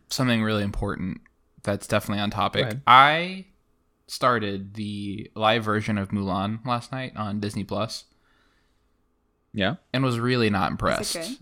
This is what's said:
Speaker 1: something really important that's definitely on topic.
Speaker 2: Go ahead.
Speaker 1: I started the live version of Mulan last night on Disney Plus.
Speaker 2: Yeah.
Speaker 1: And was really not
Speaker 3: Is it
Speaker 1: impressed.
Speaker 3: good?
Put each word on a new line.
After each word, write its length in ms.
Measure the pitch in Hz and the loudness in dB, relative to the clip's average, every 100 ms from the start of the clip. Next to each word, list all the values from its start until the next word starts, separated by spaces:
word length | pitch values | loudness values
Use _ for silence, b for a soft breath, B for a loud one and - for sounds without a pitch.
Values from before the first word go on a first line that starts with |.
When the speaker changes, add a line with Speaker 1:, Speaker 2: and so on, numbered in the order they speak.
| - | -6
Speaker 1:
something 340 | - 127 113 | -2 0 2
really 200 | 107 107 | 2 0
important 560 | 101 - 101 - 92 - - _ _ - | -2 -2 -4 -4 -6 -8 -14 _ _ -8
that's 240 | - 101 - | -4 -4 -2
definitely 360 | 104 - 104 | -2 0 -2
on 80 | 104 | -2
topic. 320 | 101 98 - | -2 -2 -2
Speaker 2:
Go 60 | 117 | -2
ahead. 140 | 120 117 | 0 8
Speaker 1:
I 580 | 127 143 156 180 190 185 _ _ _ _ _ - | 10 10 6 -2 -8 -16 _ _ _ _ _ -16
started 680 | - 131 117 104 98 98 | 0 2 2 0 -4 -8
the 560 | 107 104 104 101 101 - | -8 -8 -6 -6 -8 -10
live 280 | - 107 117 | 0 2 2
version 340 | 110 104 107 104 | 2 -2 0 -2
of 100 | 95 | -2
Mulan 540 | 104 98 95 101 110 123 | -2 -2 -2 -2 -4 -4
last 240 | 120 - | -6 -6
night 220 | 131 131 - | -10 -8 -8
on 240 | 107 101 | -6 -4
Disney 220 | 104 104 | -4 -6
Plus. 400 | 95 101 110 - - _ _ _ _ _ _ _ _ _ _ _ _ _ _ | -6 -4 -6 -8 -16 _ _ _ _ _ _ _ _ _ _ _ _ _ _
Speaker 2:
Yeah. 240 | 107 95 170 _ | -2 -2 -2 _
Speaker 1:
And 100 | 127 | 0
was 160 | 135 117 | 0 0
really 300 | 123 123 110 | 0 2 2
not 160 | 101 | 2
Speaker 3:
Is 40 | 82 | 0
it 40 | |
Speaker 1:
impressed. 400 | - 92 58 - | 0 0 0 -2
Speaker 3:
good? 220 | 175 165 269 | -6 -8 -10